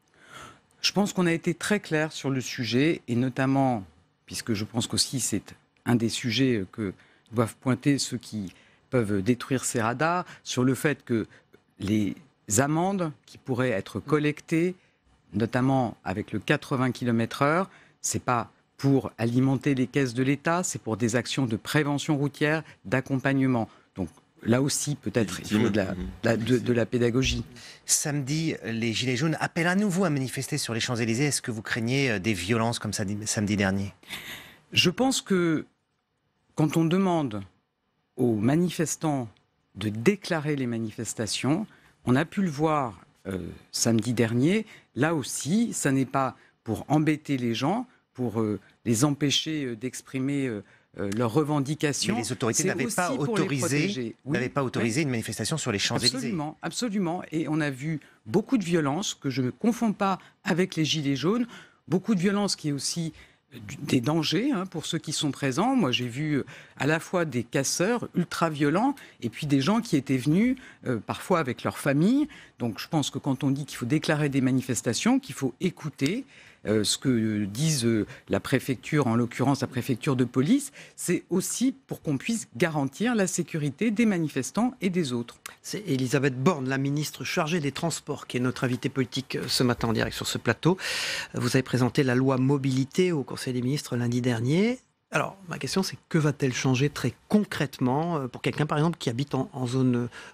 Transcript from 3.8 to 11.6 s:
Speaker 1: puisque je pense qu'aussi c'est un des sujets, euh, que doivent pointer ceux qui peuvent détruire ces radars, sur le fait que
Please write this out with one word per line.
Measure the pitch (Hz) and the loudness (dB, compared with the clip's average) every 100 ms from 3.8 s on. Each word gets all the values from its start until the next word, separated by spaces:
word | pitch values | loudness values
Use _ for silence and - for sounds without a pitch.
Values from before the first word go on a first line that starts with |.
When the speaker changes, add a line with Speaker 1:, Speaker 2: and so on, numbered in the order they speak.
| 95 _ _ _ - | -4 _ _ _ -14
Speaker 1:
puisque | 92 - | -8 -4
je | 101 | -4
pense | 107 120 - | -2 -4 -2
qu'aussi | 104 - 135 | -2 -2 -2
c'est | - 101 - - _ _ 117 | -2 -4 -6 -20 _ _ 0
un | 117 | 2
des | 113 | 2
sujets, | - 123 107 135 113 | -2 -2 0 2 0
euh, | 92 | -4
que | - 101 - - _ - | -6 -6 -6 -16 _ -6
doivent | 110 110 - | 0 0 0
pointer | 131 120 147 135 | -2 0 2 0
ceux | - 120 | 0 -6
qui | - 107 92 - - _ _ | -8 -8 -8 -12 -20 _ _
peuvent | 127 104 101 | 0 2 0
détruire | 95 120 - 127 | 2 0 0 -2
ces | - 123 | -2 0
radars, | 110 123 156 180 170 - | 0 2 0 0 -4 -12
sur | - - | -6 0
le | 127 | 2
fait | 123 156 135 | 2 0 -2
que | - 117 92 - _ - | -2 -2 -2 -8 _ -20